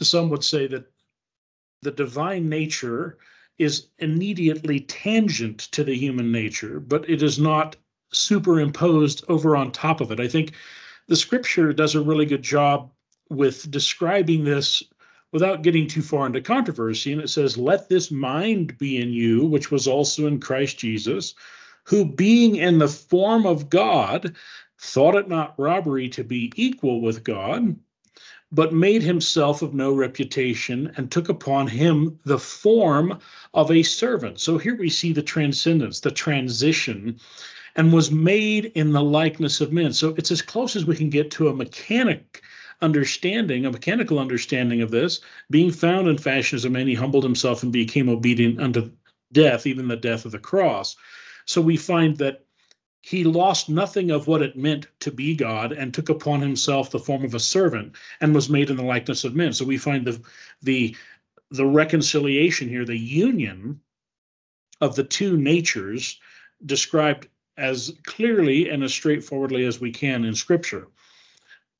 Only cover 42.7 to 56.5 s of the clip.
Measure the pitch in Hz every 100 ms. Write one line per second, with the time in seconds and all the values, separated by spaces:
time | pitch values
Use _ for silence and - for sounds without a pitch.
42.7 | - 160 147 135 - 180 220 196 127 135
43.7 | 120 - 226 220 147 131 120 - 131 123
44.7 | 120 113 117 170 - - - - 147 175
45.7 | 170 170 190 180 147 139 135 120 131 123
46.7 | 127 131 113 135 139 131 120 131 117 123
47.7 | 120 113 143 127 117 120 120 117 117 139
48.7 | 120 113 - _ _ _ 131 151 120 139
49.7 | 131 127 117 120 113 117 104 - 196 170
50.7 | 101 95 - - - - - - 175 165
51.7 | 156 - 170 160 151 139 135 _ _ _
52.7 | _ _ _ - 185 165 165 190 175 -
53.7 | 156 196 202 180 147 151 156 147 135 147
54.7 | 151 147 _ - 123 147 156 117 110 117
55.7 | 147 131 123 165 156 147 143 139